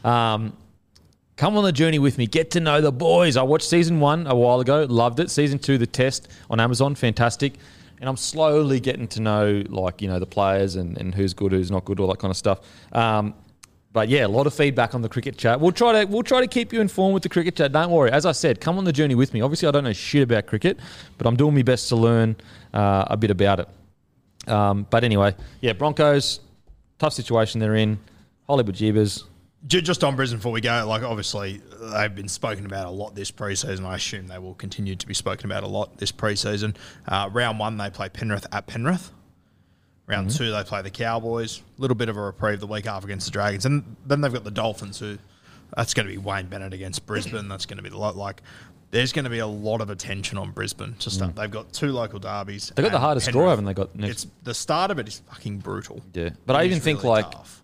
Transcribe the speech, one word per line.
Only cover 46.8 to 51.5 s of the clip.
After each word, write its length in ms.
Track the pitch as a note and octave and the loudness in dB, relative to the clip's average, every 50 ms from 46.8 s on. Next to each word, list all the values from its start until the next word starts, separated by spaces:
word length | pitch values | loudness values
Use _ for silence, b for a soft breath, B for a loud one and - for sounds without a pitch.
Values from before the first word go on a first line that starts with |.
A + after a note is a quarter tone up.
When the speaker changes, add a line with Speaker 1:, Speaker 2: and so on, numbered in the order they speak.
| F#2+ F#2 F2+ - - | -12 -10 -10 -12 -10
Speaker 2:
Brisbane. 400 | - G#2+ G#2 G2+ - A2+ A2 G2+ G2 | -6 -6 -6 -6 -6 -8 -10 -8 -10
That's 180 | G2 F#2 - | -10 -10 -10
gonna 160 | - A#2 G2 | -12 -12 -14
be 60 | G2 G2 | -14 -14
the 80 | G2 G2 | -10 -6
lot, 180 | G#2 G#2 F2+ | -6 -4 -4
like, 260 | G2 G2+ G2 G2 - B B B B B B B B _ _ | -6 -10 -10 -10 -12 B B B B B B B B _ _
there's 220 | - A#2 B2 B2+ | -2 0 0 0
gonna 180 | - D#3+ C3+ B2 | -2 -4 -6 -4
be 80 | A#2 A2+ | -4 -6
a 80 | A2+ | -6
lot 340 | G#2+ G#2 G#2 G#2 G#2+ A2 A2+ | -6 -8 -6 -4 -4 -2 -2
of 80 | A2 G2+ | -4 -6
attention 460 | G2+ F#2 - - G2 G2 G2 - - G2 | -8 -12 -10 -10 -8 -8 -8 -8 -8 -8
on 120 | F#2+ G2 | -10 -10
Brisbane 440 | F#2+ G2+ G#2 G#2 - - G2+ G2+ A#2 - | -8 -8 -8 -8 -8 -10 -12 -14 -12 -10
to 100 | - A2+ | -8 -6
start. 240 | F#2+ F#2+ F#2+ F2+ | -4 -4 -4 -4
Speaker 1:
Mm. 40 | E2 | -4
Speaker 2:
They've 140 | G#2+ G#2+ G#2 | -6 -10 -8